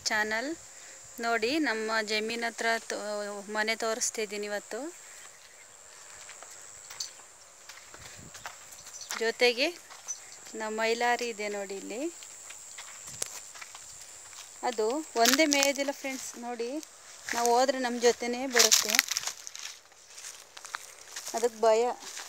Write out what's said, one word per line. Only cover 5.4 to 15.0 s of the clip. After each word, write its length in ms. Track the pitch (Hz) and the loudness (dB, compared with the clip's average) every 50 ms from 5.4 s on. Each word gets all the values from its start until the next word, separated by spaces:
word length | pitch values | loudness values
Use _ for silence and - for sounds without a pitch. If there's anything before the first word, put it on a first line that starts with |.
| - - - - - - - - - - - - - - - - - - - - - - - - - - - - - - - - - - - - - - - - - - - - - - - - - - - - - - - - - - - - - - - - - - - - - - - - - - - - 226 | -20 -20 -20 -20 -20 -20 -20 -20 -20 -20 -18 -18 -18 -18 -16 -16 -16 -16 -16 -16 -16 -14 -14 -16 -16 -16 -16 -16 -16 -12 -10 -8 -8 -8 -10 -14 -18 -20 -20 -20 -20 -20 -20 -18 -18 -18 -16 -16 -16 -18 -16 -16 -16 -16 -16 -16 -16 -16 -14 -14 -12 -14 -14 -14 -16 -16 -16 -16 -16 -14 -14 -12 -8 -8 -4 0 0
ಜೊತೆಗೆ 440 | 226 226 - 247 247 240 226 277 330 349 - - - - - - - - - - - - - - - - 220 | 0 4 6 6 6 6 6 2 2 0 -4 -10 -16 -18 -12 -10 -8 -8 -8 -10 -14 -16 -16 -14 -12 -8 -6
ನಮ್ಮ 100 | 220 214 220 220 | -4 -2 0 2
ಮೈಲಾರಿ 460 | 226 226 233 233 240 240 240 233 240 240 226 | 2 2 4 4 4 4 4 2 0 -2 -4
ಇದೆ 140 | 202 208 208 208 | -4 -4 -4 -2
ನೋಡಿ 200 | 202 202 196 202 190 190 | -4 -4 -6 -6 -8 -8
ಇಲ್ಲಿ. 180 | 196 196 233 294 339 - - - - - - - - - - - - - - - - - - - - - - - - - - - - - - - - - - - - - - - - - - - - - - - - - - - 247 | -8 -6 -4 -4 -4 -6 -8 -14 -16 -16 -16 -16 -16 -16 -16 -16 -16 -14 -14 -14 -14 -14 -14 -12 -14 -8 -6 -6 -6 -6 -10 -14 -14 -14 -14 -14 -14 -14 -16 -16 -16 -16 -16 -16 -16 -16 -18 -18 -16 -14 -14 -14 -14 -10 -4 -4 -2
ಅದು 160 | 240 214 214 220 254 311 | 0 2 2 2 2 0